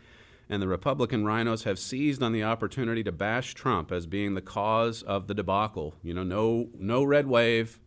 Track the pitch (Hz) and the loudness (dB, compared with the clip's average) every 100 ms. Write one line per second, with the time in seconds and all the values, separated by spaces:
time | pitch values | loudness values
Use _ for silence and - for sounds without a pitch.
0 | - - - - _ 101 95 87 147 135 | -20 -20 -20 -20 _ -4 -2 0 0 0
1 | 117 120 104 110 117 113 113 95 - 131 | 0 2 0 2 0 0 -2 -4 -4 0
2 | 147 135 120 113 107 113 104 - 117 113 | 0 2 0 2 0 0 -2 -2 -2 -2
3 | 101 82 98 117 127 - 135 104 76 90 | -4 -2 -2 -2 -4 -4 0 0 0 -4
4 | 82 98 101 95 - - 104 110 117 113 | -4 -2 -2 -2 -4 -2 2 2 2 -2
5 | - 98 101 101 95 98 107 98 76 - | -4 -4 -2 -4 0 2 0 -2 -8 -8
6 | 85 85 92 95 113 117 117 - 95 120 | -8 -4 -2 0 2 2 -2 -6 0 2
7 | 139 143 139 120 117 113 113 - | 4 4 4 4 6 4 0 -6